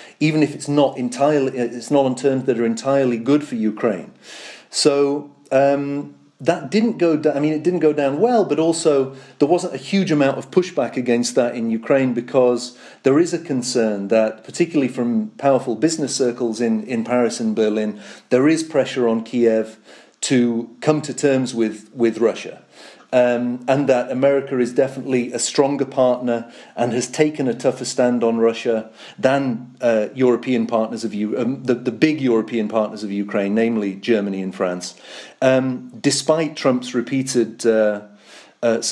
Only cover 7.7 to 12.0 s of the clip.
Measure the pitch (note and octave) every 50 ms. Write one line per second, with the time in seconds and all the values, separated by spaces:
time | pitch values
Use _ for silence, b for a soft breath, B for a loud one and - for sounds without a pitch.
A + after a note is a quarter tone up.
7.7 | F3+ E3+ D3+ D3+ D3+ D3+ C#3+ C3+ C#3 D3+ G3+ B3 B3 A3 F3 C#3+ D3 D3 D#3+ E3
8.7 | D#3+ - - D#3+ C#3+ C#3 C3 C3+ B B B B B - D3 C#3+ F3+ E3+ F#3 F3
9.7 | C3+ C3 C3+ - G3 G3 F#3 D3 D#3 D3 C#3 C3+ C3 B2+ A#2+ - - F#3 F3+ -
10.7 | - D3 B2+ A2+ - C3 B2 B2 A#2 A#2+ A#2+ A#2 - C#3 A#2+ A#2+ A#2 B2 A2+ A2+
11.7 | A2+ A2+ A2+ - C#3+ C3+